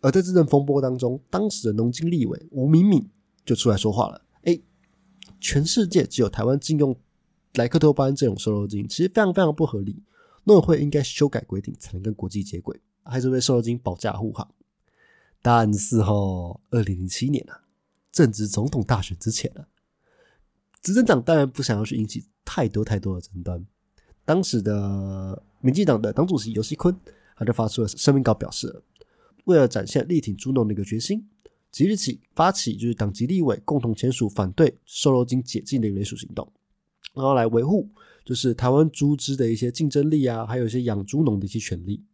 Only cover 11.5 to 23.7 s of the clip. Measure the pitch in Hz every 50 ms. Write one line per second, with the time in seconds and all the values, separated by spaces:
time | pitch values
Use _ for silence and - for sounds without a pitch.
11.5 | 95 98 - - - _ - - - 92 98 110 107 - - 95 98 104 92 -
12.5 | - 90 - - - - _ _ _ _ _ - 123 131 123 131 131 127 120 -
13.5 | 131 120 113 117 120 120 - 95 90 - - 107 101 98 113 110 - - 101 _
14.5 | _ _ _ _ _ _ _ _ _ _ _ _ _ _ _ _ _ _ _ 120
15.5 | 120 120 113 107 104 98 - - 123 113 104 95 104 101 101 98 92 90 87 87
16.5 | 92 - _ _ - 117 107 98 95 90 92 92 - - 123 135 147 - - -
17.5 | - - _ _ _ _ _ _ _ _ _ _ - - 160 117 101 107 107 101
18.5 | - 107 110 143 - 131 101 - 127 98 - - 90 - - 110 110 - - -
19.5 | - - - _ _ _ _ _ _ _ _ _ _ _ _ _ _ _ _ _
20.5 | _ _ _ _ _ _ - 175 196 240 247 220 180 127 117 - 165 156 139 135
21.5 | 127 - 131 - 113 101 107 - 139 117 107 104 - 113 - _ _ _ _ -
22.5 | - - 131 107 95 104 - - 110 98 98 95 92 90 - - 95 90 87 87
23.5 | 90 85 95 -